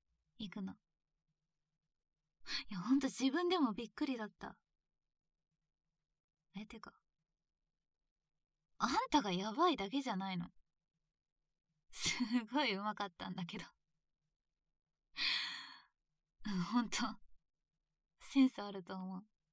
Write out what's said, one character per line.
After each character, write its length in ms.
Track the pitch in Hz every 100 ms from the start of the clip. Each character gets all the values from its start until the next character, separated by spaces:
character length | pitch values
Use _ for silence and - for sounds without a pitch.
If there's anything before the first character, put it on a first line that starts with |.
| _ _ _ -
行 140 | 208
く 100 | 208
の。 120 | 190 - _ _ _ _ _ _ _ _ _ _ _ _ _ _ _ _ - - -
い 40 |
や、 60 | 190
ほ 140 | 196
ん 60 | 277
と 80 | 269
自 240 | - 262
分 180 | 294 349
で 100 | 370
も 140 | 254
び 120 | 208 226
っ 60 |
く 140 | - 302
り 120 | 240
だ 80 | 214
っ 40 |
た。 280 | - - - _ _ _ _ _ _ _ _ _ _ _ _ _ _ _ _ _ _ _ 190
え、 100 | 214
て 140 | -
か、 140 | - - _ _ _ _ _ _ _ _ _ _ _ _ _ _ _ _ _ -
あ 100 | 233
ん 220 | 339 523
た 120 | 294
が 100 | 202
や 200 | 180 214
ば 160 | 220 349
い 80 | 269
だ 120 | 196
け 120 | 269
じ 80 | 269
ゃ 60 | 190
な 160 | 190
い 60 | 180
の。 140 | 175 - _ _ _ _ _ _ _ _ _ _ _ _ -
す 180 | - - - 214 240 214
ご 120 | 269
い 120 | 254 190
上 160 | 208
手 40 | 208
か 80 | 202
っ 60 |
た 180 | - 196
ん 60 | 180
だ 100 | 170
け 120 | 214
ど。 80 | - _ _ _ _ _ _ _ _ _ _ _ _ _ _ - - - - - - - - _ _ _ _ _ 214
う 60 |
ん、 120 | 185
ほ 180 | 175 240
ん 80 | 226
と、 80 | - - - - - _ _ _ _ _ _ _ _
セ 200 | - 269
ン 80 | 262
ス 120 | -
あ 100 | 202
る 120 | 196
と 120 | 175 190
思 220 | 185 190
う。 80 | 214 _ _